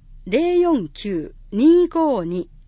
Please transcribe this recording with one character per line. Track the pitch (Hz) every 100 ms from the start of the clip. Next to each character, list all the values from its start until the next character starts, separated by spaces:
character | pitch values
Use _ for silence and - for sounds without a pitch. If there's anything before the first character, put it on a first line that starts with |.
| - - 180
零 | 226 349 359
四 | 349 285 160
九 | - 208 175 - - -
二 | 202 294 349 339
五 | 330 311 233 165
二 | 180 - -